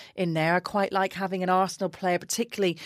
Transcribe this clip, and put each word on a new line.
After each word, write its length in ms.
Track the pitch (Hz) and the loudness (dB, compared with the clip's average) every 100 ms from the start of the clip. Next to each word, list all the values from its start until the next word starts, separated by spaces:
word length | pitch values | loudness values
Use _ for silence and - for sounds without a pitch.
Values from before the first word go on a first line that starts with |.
| - - | -12 -4
in 160 | 180 | 0
there. 200 | 160 160 | 2 2
I 60 | 180 | 2
quite 320 | - 208 196 | 2 0 0
like 200 | 190 190 | 2 0
having 300 | 180 190 185 | -2 -4 -2
an 60 | 180 | 2
Arsenal 400 | 185 190 - 185 | 2 2 -2 -6
player, 280 | - 185 175 | -2 0 0
particularly 600 | - - 233 - 190 170 | -2 -4 -4 0 0 -2